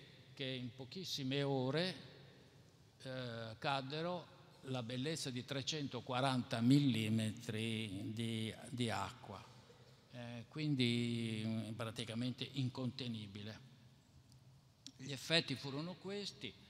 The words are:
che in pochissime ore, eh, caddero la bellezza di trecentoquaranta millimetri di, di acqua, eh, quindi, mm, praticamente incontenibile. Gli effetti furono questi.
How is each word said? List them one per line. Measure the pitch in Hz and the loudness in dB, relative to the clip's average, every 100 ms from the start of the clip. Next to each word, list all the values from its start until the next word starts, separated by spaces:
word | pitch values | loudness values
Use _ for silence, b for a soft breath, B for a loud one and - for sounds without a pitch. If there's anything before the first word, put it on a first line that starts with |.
| - - - | -8 -20 -16
che | - | -6
in | 131 127 123 | -4 -4 -6
pochissime | - 127 190 165 - 131 139 | -8 -10 -8 -6 -4 0 2
ore, | 139 135 127 151 185 - - - - - - - - - - - | 2 2 2 2 0 -2 -12 -18 -20 -20 -20 -20 -20 -20 -20 -12
eh, | 131 127 123 117 113 110 | -8 -4 -4 -6 -8 -2
caddero | 151 139 131 151 170 180 143 - - - 135 | 0 0 0 -2 -2 -2 -6 -16 -20 -14 -4
la | 127 | -4
bellezza | 117 127 147 156 139 | -2 -2 0 -2 -2
di | 123 | -4
trecentoquaranta | 120 139 - 156 139 120 117 123 135 127 - 117 | -4 -2 -2 -2 -2 -4 0 4 4 4 2 4
millimetri | 117 143 143 110 107 110 110 104 117 107 113 110 110 95 110 | 8 10 8 6 4 4 2 0 -4 -2 0 0 -2 -4 -4
di, | 110 113 113 110 - 113 | -2 0 0 -2 -4 -6
di | 123 117 | 0 2
acqua, | 98 95 - - 95 - - - - - - - | 2 -2 -6 -10 -12 -12 -18 -20 -20 -20 -20 -14
eh, | 123 120 120 110 | -10 -8 -10 -8
quindi, | 156 151 135 120 120 120 117 113 110 | -2 2 6 6 6 4 2 0 0
mm, | 110 110 107 | 0 0 -2
praticamente | 113 113 117 110 113 123 120 - | -4 -4 -4 -4 -2 -2 -2 -4
incontenibile. | 139 127 135 123 - 120 113 104 104 104 107 - - - - - - - - - - - - - - | -2 -2 0 -4 -4 -6 -6 -8 -8 -10 -10 -16 -20 -20 -20 -20 -20 -20 -20 -20 -20 -20 -20 -18 -10
Gli | 135 | -8
effetti | 135 - 165 - | -6 2 2 4
furono | 127 139 139 170 | -2 -2 -4 -6
questi. | - 185 202 196 - 110 - | -8 -8 -6 -6 -8 -10 -10